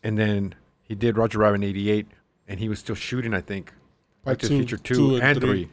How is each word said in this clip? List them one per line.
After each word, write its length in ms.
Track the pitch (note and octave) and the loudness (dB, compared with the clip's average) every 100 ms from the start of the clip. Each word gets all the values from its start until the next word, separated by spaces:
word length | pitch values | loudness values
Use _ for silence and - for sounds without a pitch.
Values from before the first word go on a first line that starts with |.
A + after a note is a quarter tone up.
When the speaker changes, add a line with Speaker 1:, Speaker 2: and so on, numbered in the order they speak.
Speaker 1:
And 140 | A2 G#2+ | -2 0
then 380 | G#2+ G#2 G2 - _ _ | 0 0 -4 -8 _ _
he 120 | _ G#2 | _ -2
did 220 | A#2 A2 | 0 2
Roger 220 | A2+ G#2+ | 0 4
Rabbit 160 | G#2+ G2+ | 4 4
in 80 | |
eighty-eight, 440 | G2+ G2 G2+ G#2 G#2 - _ _ _ | -2 -2 0 0 -2 -14 _ _ _
and 120 | F#2+ | -6
he 100 | A2 | -6
was 100 | G#2 | -6
still 160 | - G#2+ | -6 -8
shooting, 380 | - B2 A#2 | -6 -4 -2
I 80 | G#2 | -4
think, 260 | - G2 F2 - _ _ _ _ | -4 -8 -8 -20 _ _ _ _
Back 0 | |
Speaker 2:
Part 160 | - B2+ | -4 -2
Speaker 1:
to 60 | A2+ | 0
the 60 | |
Speaker 2:
two, 40 | C#3 | 0
Speaker 1:
Future 180 | B2 A2 | 0 -4
two 160 | - B2+ | -2 2
Speaker 2:
two 200 | C#3 B2+ | 4 4
and 80 | |
Speaker 1:
and 160 | B2+ C#3+ | 2 2
Speaker 2:
three. 100 | B2+ G2 | 2 0
Speaker 1:
three. 40 | E2+ | -2